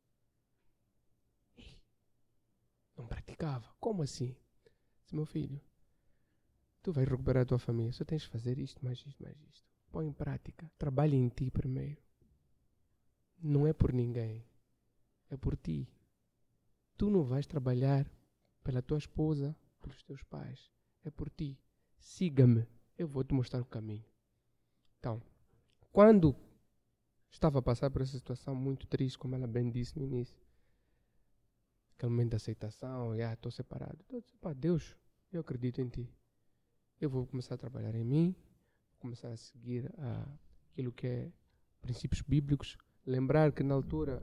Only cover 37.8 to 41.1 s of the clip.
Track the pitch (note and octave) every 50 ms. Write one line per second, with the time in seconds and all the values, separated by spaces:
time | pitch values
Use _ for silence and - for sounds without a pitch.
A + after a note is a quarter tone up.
37.8 | A2 A2 A2+ A2+ A2+ A#2+ C#3 D#3 E3+ F3+ F#3 - - _ _ _ _ _ _ _
38.8 | _ _ _ - - A#2+ A#2+ - - A#2+ A#2 A2+ - - _ A#2+ A#2+ B2 B2 A#2+
39.8 | B2+ F#3 - F3+ C#3+ A#2 G#2+ A2 G#2 - - - - - - - _ _ - -
40.8 | B2+ B2 A#2+ - - B2+